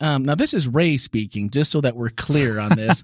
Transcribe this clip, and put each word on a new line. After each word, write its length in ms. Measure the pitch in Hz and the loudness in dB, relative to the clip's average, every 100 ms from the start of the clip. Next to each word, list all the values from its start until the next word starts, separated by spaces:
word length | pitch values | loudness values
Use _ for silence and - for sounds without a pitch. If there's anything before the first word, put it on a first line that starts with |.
Um, 240 | 156 139 | 0 0
now, 120 | 135 151 | 0 0
this 180 | 302 | 0
is 140 | 214 131 | 0 0
Ray 280 | 135 170 139 | 2 2 2
speaking, 540 | - 113 107 107 101 | -2 -4 -4 -4 -2
just 220 | 139 151 | 0 0
so 80 | 156 | 0
that 160 | 135 117 | 0 -2
we're 140 | 117 | -6
clear 500 | - - 147 131 107 | -6 -2 0 2 0
on 160 | 104 110 | 0 0
this. 260 | 110 110 | 2 0